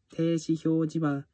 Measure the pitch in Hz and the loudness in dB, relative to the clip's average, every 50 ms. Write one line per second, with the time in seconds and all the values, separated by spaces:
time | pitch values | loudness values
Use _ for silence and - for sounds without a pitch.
0 | _ _ - - 165 165 170 165 160 - 165 160 - 160 160 160 160 156 160 165 | _ _ -4 -2 0 0 0 0 0 -2 -2 0 2 0 2 2 0 0 -2 -2
1 | 160 147 143 139 139 - | 0 0 -2 -2 -6 -10